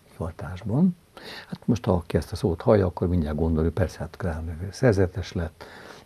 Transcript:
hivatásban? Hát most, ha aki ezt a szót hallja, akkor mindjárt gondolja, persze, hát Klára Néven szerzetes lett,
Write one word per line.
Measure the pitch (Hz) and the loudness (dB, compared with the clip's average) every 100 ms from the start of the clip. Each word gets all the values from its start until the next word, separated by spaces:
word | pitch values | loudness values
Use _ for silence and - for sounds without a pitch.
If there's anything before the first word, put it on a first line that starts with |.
| _ | _
hivatásban? | - 85 - - 92 107 123 185 175 _ - - - - | -10 -10 -8 -10 -8 -2 2 2 2 _ -20 -16 -16 -14
Hát | - | -6
most, | - 117 | -2 0
ha | - | 2
aki | 90 - 85 | 0 2 -2
ezt | - | -2
a | - | -2
szót | 98 80 | -2 0
hallja, | - 107 92 | 4 4 4
akkor | - 90 | 0 0
mindjárt | 90 76 76 | 2 0 0
gondolja, | 80 80 80 | 2 2 2
persze, | 80 82 - | 2 0 -2
hát | 82 - | -10 -6
Klára | 92 80 | -6 -4
Néven | 82 80 92 | -6 -8 -10
szerzetes | - 131 95 92 - 87 | 0 4 4 2 0 -6
lett, | 98 82 - - - - - | -4 -6 -8 -18 -18 -20 -20